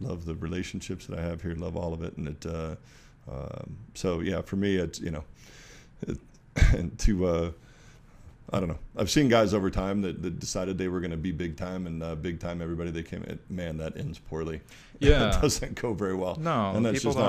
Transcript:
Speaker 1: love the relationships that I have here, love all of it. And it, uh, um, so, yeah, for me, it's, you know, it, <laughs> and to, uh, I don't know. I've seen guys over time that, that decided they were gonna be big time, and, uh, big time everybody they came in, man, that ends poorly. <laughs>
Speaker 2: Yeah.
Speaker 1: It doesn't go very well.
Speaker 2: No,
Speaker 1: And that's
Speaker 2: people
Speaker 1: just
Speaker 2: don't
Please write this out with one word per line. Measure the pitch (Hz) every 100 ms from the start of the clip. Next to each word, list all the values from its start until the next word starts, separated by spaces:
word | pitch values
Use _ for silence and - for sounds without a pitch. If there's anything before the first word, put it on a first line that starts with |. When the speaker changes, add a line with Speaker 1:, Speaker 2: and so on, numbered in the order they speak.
Speaker 1:
love | 92 87 82
the |
relationships | 82 82 90 92 95 - 92 -
that | 85
I |
have | 85 82
here, | 87
love | 82 85 82
all | 85
of | 82
it. | 87 -
And | 76
it, | 76
uh, | 85 82 80 76 - - - - -
um, | 65 69 - - 98 113
so, | - 92 85
yeah, | 87 85
for | - 98
me, | 101 92
it's, | 82 -
you | 87
know, | 78 - - - - - - - - -
it, | - - - - -
<laughs> | -
and | - 85 -
to, | - 95 90
uh, | 85 85 - - - - - - - - - -
I | 95
don't | 87
know. | 76 - -
I've | 101
seen | 156 135
guys | 117 107
over | 104 95
time | 92 95 101
that, | 95 -
that | 87 85
decided | - 98 92 92
they | 92
were | 90
gonna | 87 80
be | 90
big | 80 87 76
time, | 90 92 87
and, | 82
uh, | 82
big | 78 90 82
time | 87 87
everybody | 82 85 85
they | 82
came | 82 90
in, | 82 80 -
man, | 90 85 80
that | 80 -
ends | 80 85
poorly. | - 80 80 80 -
<laughs> | - - -
Speaker 2:
Yeah. | 139 147 110 95
Speaker 1:
It |
doesn't | 151 - 135 -
go | 123
very | 90 98
well. | 92 92 90
Speaker 2:
No, | 165 135 98 98
Speaker 1:
And | 113
that's | 101
Speaker 2:
people | 131
Speaker 1:
just |
Speaker 2:
don't | 131